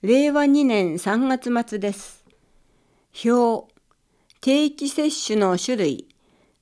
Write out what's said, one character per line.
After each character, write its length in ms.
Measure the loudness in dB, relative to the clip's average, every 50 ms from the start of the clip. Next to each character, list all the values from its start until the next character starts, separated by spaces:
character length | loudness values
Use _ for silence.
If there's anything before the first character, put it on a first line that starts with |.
令 280 | 0 2 2 4 4 2
和 160 | 2 2 2
二 180 | 4 4 4 4
年 340 | 2 2 2 0 0 -2 -4
三 300 | -4 -2 -2 0 0 -2
月 220 | -2 -2 -4 -2 -2 -2 -4
末 120 | -4 -6 -6
で 140 | -6 -6
す。 320 | -6 -8 -12 -20 -20 _ _ _ _ _ _ _ _ _ _ _ _ _ _ _ _ _ _ _ -10 -4 0
表、 480 | 0 2 2 2 2 0 -2 -6 _ _ _ _ _ _ _ _ _ _ _ _ _ _ _
定 300 | 0 2 2 2 2 0
期 180 | -2 -4 -8 -6
接 220 | -4 -2 -2 -2
種 260 | -2 -4 -4 -2 0
の 220 | 0 2 2 0 0
種 180 | -2 -2 -2 0
類、 300 | 0 -2 -2 -4 -10 _ _ _ _ _ _ _ _ _ _ _